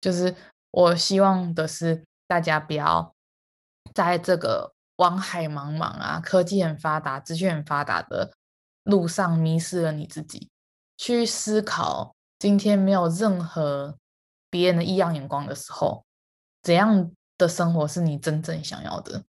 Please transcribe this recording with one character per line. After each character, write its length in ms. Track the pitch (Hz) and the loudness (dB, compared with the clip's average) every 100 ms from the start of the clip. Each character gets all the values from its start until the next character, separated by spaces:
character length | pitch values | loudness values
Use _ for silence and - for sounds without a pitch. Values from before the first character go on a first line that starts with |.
就 100 | - | 0
是 240 | 175 180 185 - _ _ | 0 0 -2 -16 _ _
我 260 | - 175 175 | 4 4 4
希 240 | - 190 | 0 4
望 340 | 196 190 180 | 4 4 0
的 140 | 170 156 | -4 -4
是 340 | - 165 160 - _ _ | -4 -2 -2 -6 _ _
大 140 | 175 | -2
家 180 | 165 156 | 2 -2
不 140 | 151 | 0
要 420 | 151 151 165 165 _ _ _ _ _ _ _ - | -2 2 0 0 _ _ _ _ _ _ _ -12
在 240 | - 175 175 | -2 0 0
这 180 | 175 180 | 2 0
个 360 | 139 104 - _ _ _ | 2 -2 -4 _ _ _
网 220 | 180 180 | 2 2
海 280 | 190 180 160 | -4 -6 -6
茫 300 | 147 143 151 | -6 -6 -4
茫 80 | |
啊， 340 | - - - 156 | -4 -6 -6 -6
科 180 | 165 190 | 0 2
技 200 | 175 196 | 2 0
很 100 | 170 151 | 0 -2
发 200 | 160 156 | -2 -2
达、 220 | 151 135 | -4 -10
资 160 | - 165 | -8 -2
讯 140 | 185 | -2
很 120 | 160 147 | -2 -2
发 180 | 143 | -4
达 160 | 147 87 | -2 -4
的 320 | - - - _ _ _ _ _ | -4 -4 -4 _ _ _ _ _
路 220 | - 202 170 | 0 2 2
上 300 | 170 185 165 | -2 0 2
迷 220 | 160 160 | 2 0
失 240 | 170 180 | 0 -2
了 100 | 165 | -2
你 140 | 151 151 | -4 -8
自 160 | - | -12
己， 260 | 156 - - _ _ _ _ _ | -14 -16 -18 _ _ _ _ _
去 300 | - 240 226 | -2 0 0
思 340 | - - 214 | -2 0 0
考 560 | 208 - - 67 - _ _ _ | 0 -2 -2 -4 -8 _ _ _
今 180 | 208 202 | 2 4
天 220 | 208 202 | 4 4
没 120 | 190 | 4
有 180 | 196 170 | 4 2
任 360 | 165 220 185 | 2 0 0
何 540 | 165 - 151 143 143 151 _ _ _ _ _ | -4 -4 -2 -2 -6 -12 _ _ _ _ _
别 200 | 175 180 | 0 2
人 100 | 170 | 4
的 40 | |
异 140 | 170 190 | 2 2
样 180 | 175 | 2
眼 140 | 160 135 | 0 -4
光 180 | 143 143 | -6 -6
的 80 | |
时 160 | 139 - | -10 -12
候， 360 | - - - _ _ _ _ _ _ | -4 -4 -4 _ _ _ _ _ _
怎 120 | - | 2
样 360 | 170 208 208 170 - _ _ | 4 6 4 2 -6 _ _
的 100 | 170 | 0
生 280 | 170 170 | 2 0
活 120 | 170 151 | 2 0
是 140 | 180 | 0
你 160 | 170 147 | 0 0
真 260 | 165 151 | -2 -4
正 220 | 165 160 | -4 -8
想 180 | 151 - | -8 -10
要 160 | 139 - | -10 -10
的？ 200 | - - 190 | -10 -12 -14